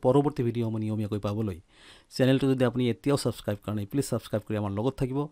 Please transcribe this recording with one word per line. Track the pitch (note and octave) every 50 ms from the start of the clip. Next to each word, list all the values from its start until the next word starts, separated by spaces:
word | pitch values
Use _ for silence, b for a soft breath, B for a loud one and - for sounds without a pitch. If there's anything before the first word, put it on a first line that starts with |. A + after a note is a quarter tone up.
| -
পৰৱৰ্তী | B2+ B2+ C#3+ C#3 D3 D3 - B2
ভিডিঅ'সমূহ | A#2 A#2 A#2+ A#2 A2+ A2 A2
নিয়মীয়াকৈ | G#2+ G#2+ A2 G#2+ G#2+ G2 G#2+ G#2
পাবলৈ | - G#2 G2+ G#2+ A2+ G#2 F2+ E2+ - B B B B B B B B B -
চেনেলটো | - C3 B2+ C3+ C3 C#3 C3+
যদি | C3+ C3 B2+ A#2+
আপুনি | A#2 B2+ B2 A#2+ A2+
এতিয়াও | - - C#3 C#3 C#3 -
ছাবস্ক্ৰাইব | B2 A2+ - - - G#2 - -
কৰা | - G#2+
নাই, | G#2+ G2+
প্লিজ | - - C#3+ C3+ -
ছাবস্ক্ৰাইব | B2+ A2+ - - - G#2+ G2+
কৰি | - A2 G#2
আমাৰ | G#2 G2+
লগত | G2 G2+ A2 C3+ C3 -
থাকিব। | C#3 B2 C3 C#3 D3 D3+